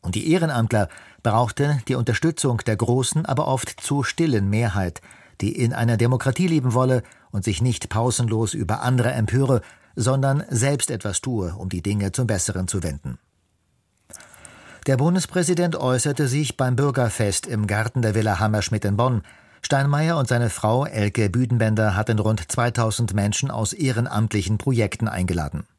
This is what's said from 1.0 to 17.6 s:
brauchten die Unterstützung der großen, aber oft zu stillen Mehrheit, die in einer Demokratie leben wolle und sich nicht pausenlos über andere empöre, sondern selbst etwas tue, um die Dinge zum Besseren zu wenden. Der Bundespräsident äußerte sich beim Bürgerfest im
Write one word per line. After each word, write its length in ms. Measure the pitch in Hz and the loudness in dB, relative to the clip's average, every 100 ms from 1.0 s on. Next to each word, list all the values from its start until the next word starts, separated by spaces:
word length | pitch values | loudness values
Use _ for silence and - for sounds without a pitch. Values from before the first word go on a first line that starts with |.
| - - | -20 -4
brauchten 600 | 117 107 120 - 147 143 - | 0 2 0 0 0 0 0
die 60 | |
Unterstützung 640 | 127 120 107 165 156 139 113 - | -2 0 0 0 0 0 0 -2
der 100 | 107 | 0
großen, 520 | - 123 127 156 - | 2 2 0 -2 -2
aber 200 | 127 - | -2 0
oft 320 | 127 - - | -2 -4 -10
zu 220 | - 143 | -4 -2
stillen 480 | 127 - 165 113 98 | -2 0 2 2 2
Mehrheit, 520 | 107 117 95 92 - - - - _ | 2 0 0 -2 -6 -20 -20 -20 _
die 100 | 101 | -4
in 240 | - 120 131 | 0 0 0
einer 220 | 117 113 | 0 2
Demokratie 500 | 117 127 135 123 180 | 2 2 0 0 2
leben 260 | 160 127 | 2 2
wolle 300 | 117 127 127 - - _ | 2 2 2 -2 -20 _
und 140 | 104 | -4
sich 180 | 101 98 | -2 0
nicht 280 | 123 113 - | 0 -2 -4
pausenlos 680 | 110 123 117 117 110 110 - | 0 0 0 0 0 -2 -2
über 260 | 87 110 | -2 -2
andere 300 | 127 127 117 | 0 2 2
empöre, 500 | 131 107 127 135 120 - - _ - | 0 0 0 2 2 0 -20 _ -4
sondern 480 | 113 135 135 139 - | 0 2 2 0 0
selbst 420 | 117 139 143 - | 0 0 0 -2
etwas 280 | 113 104 92 | -4 -4 -4
tue, 340 | 131 117 90 92 | -4 -4 -4 -6
um 120 | 90 | -6
die 140 | 90 | -4
Dinge 320 | 98 104 98 | -2 -2 -2
zum 120 | - 117 | -2 0
Besseren 440 | 101 - 92 92 | 0 -2 -4 -4
zu 140 | 98 | -4
wenden. 340 | 82 71 65 60 _ _ _ _ _ _ _ _ _ - - - - - - - - | -4 -8 -10 -12 _ _ _ _ _ _ _ _ _ -20 -20 -20 -20 -20 -20 -6 0
Der 80 | 131 | 2
Bundespräsident 800 | 151 180 - 180 170 175 175 160 | 2 2 0 -2 0 0 0 0
äußerte 540 | 127 127 151 135 139 | 0 0 0 0 0
sich 260 | 139 147 - | 0 -2 -2
beim 220 | 127 127 | 0 2
Bürgerfest 680 | 143 131 117 - 107 95 - | 2 2 0 0 0 0 -4
im 200 | 110 | -4